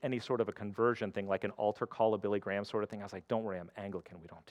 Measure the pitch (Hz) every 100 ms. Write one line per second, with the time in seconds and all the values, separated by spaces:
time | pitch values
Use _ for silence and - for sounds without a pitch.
0 | 135 123 - 123 104 - 104 98 120 120
1 | 101 101 98 95 101 - 107 - 113 -
2 | 110 104 101 104 98 101 104 110 104 104
3 | 98 95 - 113 110 92 87 - 101 95
4 | - 90 85 85 -